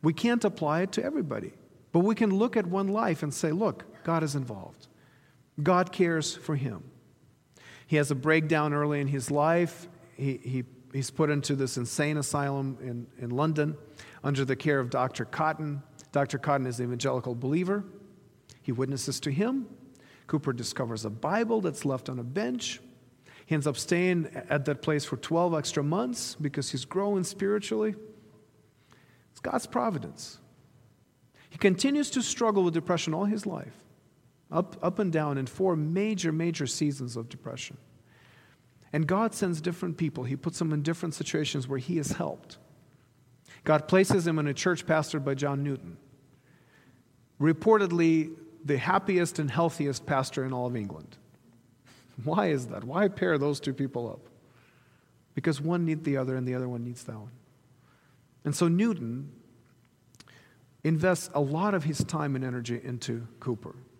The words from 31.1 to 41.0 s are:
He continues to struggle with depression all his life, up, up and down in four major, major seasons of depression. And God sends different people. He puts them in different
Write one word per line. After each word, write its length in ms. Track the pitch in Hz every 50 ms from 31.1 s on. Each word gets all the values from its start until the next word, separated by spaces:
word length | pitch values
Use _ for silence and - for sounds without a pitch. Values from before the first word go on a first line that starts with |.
| _ _ _ _ _ - - -
He 80 | -
continues 540 | - - 202 185 180 - 269 285 294 294 -
to 120 | - 269 226
struggle 400 | - - - 240 226 208 202 185
with 120 | 175 160
depression 400 | 170 160 170 180 165 - - 156
all 100 | 156 196
his 220 | 208 214 214 196
life, 280 | 208 180 - - - - - - - - _ _ _ _ _ _ _ _ _ _ _ -
up, 240 | 160 180 - - - -
up 160 | 170 180 -
and 120 | 185 185
down 280 | 160 160 151 151 139 135
in 80 | 135
four 280 | 123 - - 190 190 175
major, 560 | 160 151 151 165 185 202 220 220 185 175 165
major 360 | 156 160 165 170 165 - 147
seasons 500 | 127 - - 156 147 139 139 131 123 117
of 120 | 123 113 120
depression. 500 | - - - - 120 120 - - 135 - - _ _ - _ _ _ - - - - - - - _ _ _ _ _ _ - - -
And 140 | 151 160
God 280 | 147 185 196 226 226 220
sends 260 | - - 185 175 156
different 360 | 151 180 170 - - 175 156
people. 280 | - 170 151 - - 127
He 120 | 120 131
puts 220 | 135 - 170 170 -
them 140 | 175 160 156
in 100 | 147 143
different 320 | 151 165 165